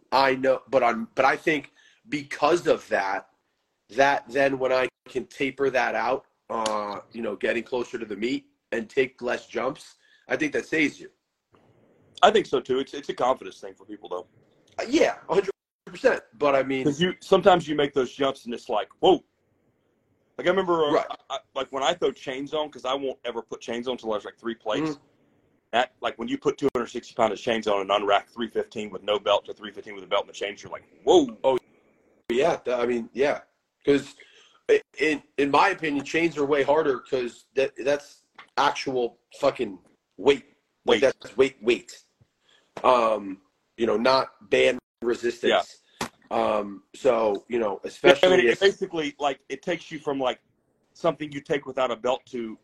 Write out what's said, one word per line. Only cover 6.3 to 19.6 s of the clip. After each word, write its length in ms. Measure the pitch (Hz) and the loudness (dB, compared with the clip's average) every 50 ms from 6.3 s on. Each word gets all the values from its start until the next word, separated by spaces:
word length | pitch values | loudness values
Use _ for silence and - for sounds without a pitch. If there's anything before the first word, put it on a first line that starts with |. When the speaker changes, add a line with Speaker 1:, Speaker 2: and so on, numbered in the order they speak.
| _ _ _ - | _ _ _ -8
Speaker 1:
uh, 500 | 113 113 110 110 107 107 104 101 101 95 - _ | -4 -2 -2 -2 -2 -4 -4 -6 -8 -10 -12 _
you 100 | - 117 | -12 -8
know, 140 | 117 107 101 | -8 -8 -6
getting 280 | 95 - 113 110 117 110 | -4 -4 -2 -2 -2 -4
closer 340 | - - 123 117 - - | -4 -6 -6 -6 -6 -8
to 80 | 120 113 | -10 -10
the 100 | 104 104 | -10 -8
meet 320 | 95 110 123 139 143 - _ _ _ _ - | -6 -4 -4 -4 -6 -8 _ _ _ _ -8
and 180 | - 117 113 104 | -8 -8 -8 -4
take 320 | - 139 131 127 - - | -2 -2 -2 -2 -4 -8
less 260 | 120 123 117 117 - | -6 -6 -6 -6 -8
jumps, 480 | - - 117 110 131 151 - - - _ _ _ _ _ _ _ | -8 -6 -6 -4 -6 -6 -8 -14 -20 _ _ _ _ _ _ _
I 80 | - 123 | -6 -4
think 180 | 139 156 147 139 | -2 -2 -2 -4
that 120 | 120 - | -4 -4
saves 340 | - - 160 156 135 - - | -2 -2 0 0 0 -2 -6
you. 100 | - - _ _ _ _ _ _ _ _ _ _ _ _ _ _ _ _ _ _ _ _ _ - - | -16 -20 _ _ _ _ _ _ _ _ _ _ _ _ _ _ _ _ _ _ _ _ _ 2 4
Speaker 2:
I 80 | 208 | 4
think 140 | 214 214 170 | 4 4 0
so 140 | - - 131 | 0 -2 -4
too. 200 | 120 - 127 131 | -2 -2 -2 -2
It's, 140 | 139 - - | -2 -4 -8
it's 160 | 143 139 - | -12 -10 -8
a 40 | 180 | -4
confidence 460 | - 135 123 131 107 104 95 - - | -2 0 0 0 -2 -6 -16 -16 -16
thing 140 | - 98 92 | -16 -18 -18
for 100 | _ 95 | _ -20
people 240 | 101 104 98 - 90 | -18 -18 -16 -12 -10
though. 180 | 87 90 90 _ _ _ _ _ _ _ _ _ _ - | -10 -10 -10 _ _ _ _ _ _ _ _ _ _ -8
Speaker 1:
Uh, 60 | - | -4
yeah, 300 | 220 262 320 220 127 - - - - | 0 2 2 4 2 0 -2 -6 -2
a 40 | 160 | 0
hundred 160 | 190 - - - _ _ _ _ _ - | 0 0 -2 -4 _ _ _ _ _ -20
percent. 360 | - 175 175 - 247 196 - - _ _ | -20 -4 0 2 2 2 2 -4 _ _
But 180 | 110 147 143 135 | -2 0 2 2
I 80 | 135 131 | 2 2
mean, 220 | 131 135 131 131 | 0 -2 0 0
Speaker 2:
'Cause 140 | 151 139 135 | 0 0 0
you, 120 | 175 185 - - | 0 -2 -2 -4
sometimes 480 | - - 196 190 180 202 180 175 151 | 0 4 4 6 8 6 6 6 4
you 80 | 147 160 | 0 -2
make 180 | 151 143 139 - | 0 -2 0 0
those 180 | 139 127 120 - | -2 -2 -2 -2
jumps 320 | - 139 135 131 - - | -2 -2 -2 -2 -4 -8
and 80 | 120 117 | -10 -10
it's 160 | - - - | -10 -6 -4
like, 200 | 117 104 98 - _ - | -4 -4 -4 -6 _ 2
"Whoa." 240 | - 180 - 143 - _ _ _ _ _ _ _ | 4 4 4 4 2 _ _ _ _ _ _ _